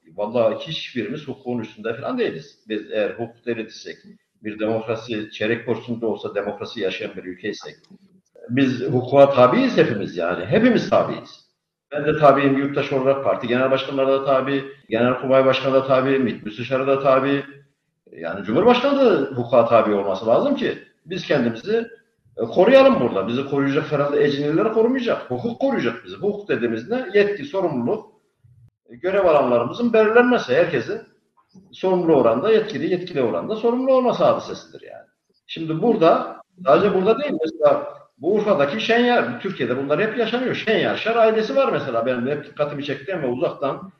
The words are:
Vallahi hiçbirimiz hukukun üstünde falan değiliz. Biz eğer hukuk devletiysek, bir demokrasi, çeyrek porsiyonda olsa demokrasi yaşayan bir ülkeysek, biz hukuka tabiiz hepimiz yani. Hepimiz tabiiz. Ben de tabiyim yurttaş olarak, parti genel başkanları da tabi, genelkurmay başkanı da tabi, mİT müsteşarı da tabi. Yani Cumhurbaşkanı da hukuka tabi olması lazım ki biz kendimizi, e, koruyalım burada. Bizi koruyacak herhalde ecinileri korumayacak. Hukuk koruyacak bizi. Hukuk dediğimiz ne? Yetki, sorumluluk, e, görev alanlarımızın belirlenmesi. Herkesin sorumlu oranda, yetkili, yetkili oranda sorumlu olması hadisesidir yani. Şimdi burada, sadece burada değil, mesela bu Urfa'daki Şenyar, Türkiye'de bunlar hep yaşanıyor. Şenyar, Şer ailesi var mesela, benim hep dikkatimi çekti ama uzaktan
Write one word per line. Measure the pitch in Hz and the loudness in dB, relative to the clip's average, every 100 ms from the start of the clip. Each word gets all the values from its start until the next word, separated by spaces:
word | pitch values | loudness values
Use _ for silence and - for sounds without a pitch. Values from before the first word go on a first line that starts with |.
| _ 98 | _ -8
Vallahi | 107 120 113 | -4 0 0
hiçbirimiz | - - 156 - 123 107 151 135 | 0 -8 -12 -10 -8 -8 -8 -12
hukukun | 120 123 120 | -12 -8 -8
üstünde | 107 - 110 | -8 -10 -8
falan | - - 254 | -8 -6 -4
değiliz. | 208 156 - _ 104 | -4 -6 -14 _ -8
Biz | 107 - | -8 -6
eğer | 107 98 | -4 -4
hukuk | - 117 - 120 | -4 -12 -10 -8
devletiysek, | 113 110 - 85 80 - - _ _ | -6 -8 -14 -16 -18 -20 -20 _ _
bir | 107 104 | -12 -6
demokrasi, | 107 110 - 113 - 107 - | -4 -4 -4 -8 -6 -8 -8
çeyrek | - 107 117 131 | -6 -4 -2 -4
porsiyonda | 110 - 117 113 | -6 -6 -6 -4
olsa | 101 107 | -6 -6
demokrasi | 98 101 101 104 113 | -6 -6 -8 -10 -6
yaşayan | 92 - 104 95 | -6 -6 -10 -12
bir | |
ülkeysek, | 90 87 107 - - - _ 190 _ _ _ _ - | -14 -10 -10 -10 -12 -20 _ -20 _ _ _ _ -4
biz | 123 131 117 131 | 0 0 0 -2
hukuka | 123 - 139 139 | -2 2 6 6
tabiiz | 123 123 214 262 190 | 8 4 4 2 2
hepimiz | - 107 85 85 | 0 0 -6 -4
yani. | 85 87 | -4 -4
Hepimiz | 98 196 247 190 - | 0 2 2 2 2
tabiiz. | 104 80 - - - _ _ _ _ - | 0 0 -6 -12 -20 _ _ _ _ -10
Ben | 147 147 | -6 -2
de | - | 4
tabiyim | 143 131 139 135 | 6 6 4 2
yurttaş | 139 143 - | -2 -2 -2
olarak, | 139 131 139 | 0 0 0
parti | 113 95 117 | 0 -2 0
genel | 123 131 | 0 2
başkanları | 135 - 139 135 | 0 -2 -2 2
da | 135 | 2
tabi, | 139 131 131 139 135 - - | 2 0 0 -4 -6 -14 -4
genelkurmay | 113 123 131 131 135 | 0 2 0 2 4
başkanı | 135 131 135 | 4 2 2
da | 135 131 | 2 2
tabi, | 131 135 135 | 2 2 0
mİT | 117 101 | 0 -4
müsteşarı | 104 123 120 131 135 | -10 -10 -4 -2 0
da | 135 | 2
tabi. | 135 131 135 139 139 - _ _ _ _ _ | 4 2 2 -2 -4 -16 _ _ _ _ _
Yani | 73 82 95 | -12 -10 -8
Cumhurbaşkanı | 104 135 233 240 277 277 | -2 2 4 4 2 2
da | 247 160 135 123 | 4 2 0 -4
hukuka | 117 123 113 | 2 2 6
tabi | 113 104 | 4 4
olması | 101 98 92 110 | 0 -2 -2 0
lazım | 143 269 247 | 2 2 -2
ki | 170 - - _ 151 | -4 -6 -12 _ -12
biz | 180 - | -8 -2
kendimizi, | 147 117 113 185 226 233 - _ _ _ - | 0 -2 -4 -4 -4 -4 -14 _ _ _ -8
e, | |
koruyalım | 113 170 202 269 269 196 | -2 2 6 8 8 4
burada. | 117 95 104 | 0 -2 -2
Bizi | 123 | -4
koruyacak | 135 139 139 143 - | -2 -2 0 -2 -2
herhalde | 147 143 143 | -2 0 2
ecinileri | 147 139 147 170 220 | 2 0 0 0 0
korumayacak. | 226 233 269 233 - - | 2 2 0 -2 -4 -4
Hukuk | 123 233 233 | -6 -6 -2
koruyacak | 269 214 123 - | -2 0 -4 -6
bizi. | 90 101 | -12 -6
Hukuk | 196 - - | -6 -4 -4
dediğimiz | 123 117 113 170 | -2 -2 -4 -4
ne? | 247 254 | -6 0
Yetki, | 202 202 - | 2 2 -2
sorumluluk, | 139 190 170 131 120 220 - _ _ _ _ _ _ _ _ | -6 -4 -2 -2 -4 -4 -8 _ _ _ _ _ _ _ _
e, | 123 | -8
görev | 180 196 | -2 2
alanlarımızın | 180 151 127 120 120 - 240 | 4 4 4 0 0 -2 2
belirlenmesi. | 220 214 233 254 233 - | 4 6 6 4 2 2
Herkesin | 135 165 139 110 220 - _ _ _ _ - _ | 2 2 0 -4 -8 -12 _ _ _ _ -20 _
sorumlu | - 185 180 165 | -4 0 2 4
oranda, | 143 113 120 202 | 4 4 2 2
yetkili, | 220 - 131 170 | 2 0 -4 -2
yetkili | 175 - 139 | -4 -4 -2
oranda | 117 - 120 220 | -2 -2 -4 -2
sorumlu | 233 247 262 | -2 0 2
olması | 262 240 185 | 2 2 2
hadisesidir | 147 - - - - - | 2 2 -2 -12 -16 -20
yani. | - - - _ _ _ - | -20 -20 -20 _ _ _ -16
Şimdi | 160 160 160 | -10 -6 -2
burada, | 233 160 160 254 - - - - 131 | -2 2 2 2 -2 -14 -20 -4 2
sadece | 160 196 | 4 4
burada | 185 185 240 | 2 2 0
değil, | 294 156 | -2 -4
mesela | 160 - 147 - - - _ - | -6 2 2 2 -4 -14 _ -8
bu | 156 | -2
Urfa'daki | 214 208 160 - 220 | 0 2 0 0 -2
Şenyar, | 220 233 247 233 120 - | 0 2 2 2 -2 -6
Türkiye'de | 196 - 120 131 | -8 -4 -4 -4
bunlar | 139 151 | -2 -2
hep | 214 254 | -2 -2
yaşanıyor. | 214 240 247 | -4 -2 -4
Şenyar, | - - 196 123 101 | -4 0 0 0 -2
Şer | 214 233 | 0 4
ailesi | 220 220 214 269 | 4 4 0 0
var | 254 | 0
mesela, | 156 - 117 123 | 0 -2 -2 -2
benim | 123 127 | -2 -2
hep | 147 - | -6 -6
dikkatimi | - 143 143 | -6 -6 -6
çekti | 143 135 - | -8 -8 -6
ama | 180 131 | -6 -4
uzaktan | 123 156 - 139 170 190 | -2 -4 -4 -6 -6 -12